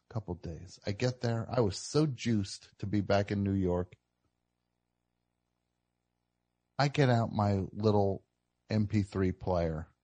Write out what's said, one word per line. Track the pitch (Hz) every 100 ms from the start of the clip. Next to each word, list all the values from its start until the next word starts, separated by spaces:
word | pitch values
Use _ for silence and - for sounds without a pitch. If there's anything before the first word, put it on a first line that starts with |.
| _
couple | 113 - 87
days. | 85 80 90 - -
I |
get | 101 127 123
there. | 120 113 -
I | 117
was | 107 -
so | - 147 156
juiced | 123 117 110 95 - - _
to | 104
be | 104
back | 98 101 104
in | 104
New | 98
York. | 98 90 90 90 - _ _ _ _ _ _ _ 60 60 _ _ 60 60 60 _ 60 60 60 60 60 _ _ _ _ _ _ _ -
I | 143
get | 139 135
out | 117 113
my | - 104 98 -
little | 101 107 104 98 95 - _ _ _ _
M | 107 104
P | 107
three | 95 95 95
player. | 90 - 90 85 78 87 _